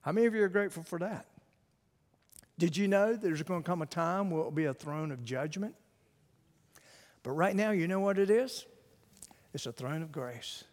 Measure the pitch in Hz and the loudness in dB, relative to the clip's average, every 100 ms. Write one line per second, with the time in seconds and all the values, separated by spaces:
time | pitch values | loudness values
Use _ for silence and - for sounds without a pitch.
0 | - 190 233 220 202 190 202 175 165 170 | 0 2 4 4 2 2 0 -4 -8 -6
1 | 185 214 - - _ _ _ _ _ _ | -4 -6 -12 -20 _ _ _ _ _ _
2 | _ _ _ - _ - 170 156 202 196 | _ _ _ -20 _ 0 0 2 4 4
3 | 208 233 202 156 160 180 165 175 156 - | 4 2 0 -2 -2 -2 0 -2 -2 -2
4 | 165 185 196 160 160 151 151 131 151 151 | 0 0 0 0 -2 0 0 -2 -6 -6
5 | 156 131 120 131 151 175 208 - _ _ | -4 -6 -6 -4 -4 -4 -8 -8 _ _
6 | _ _ _ _ _ _ _ - - - | _ _ _ _ _ _ _ -20 -20 -20
7 | - _ - 147 190 196 214 202 170 190 | -20 _ -6 2 4 4 2 2 2 2
8 | 196 196 196 220 254 - - - _ _ | 2 2 4 4 4 -6 -14 -20 _ _
9 | _ - - - _ 143 120 113 127 156 | _ -20 -20 -20 _ -10 -8 -8 -6 -4
10 | 160 147 123 120 - - - | -6 -6 -8 -8 -12 -14 -16